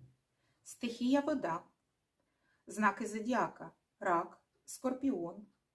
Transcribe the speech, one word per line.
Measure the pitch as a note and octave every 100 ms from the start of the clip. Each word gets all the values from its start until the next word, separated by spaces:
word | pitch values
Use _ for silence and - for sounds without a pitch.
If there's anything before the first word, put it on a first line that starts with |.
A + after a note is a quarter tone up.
| - _ _ _ _ _
стихія | - - A#3 - B3 C#4+
вода, | D4 D4+ E3+ E3+ - _ _ _ _ _ _ _ _ _ -
знаки | G3+ G#3+ G3 G#3+
зодіака, | A3 A3 A#3 E3 - E3 - _ _
рак, | G3 E3+ F3 - _ _ -
скорпіон, | - B3+ C4 C4+ F#3 E3+ G3+ - _ _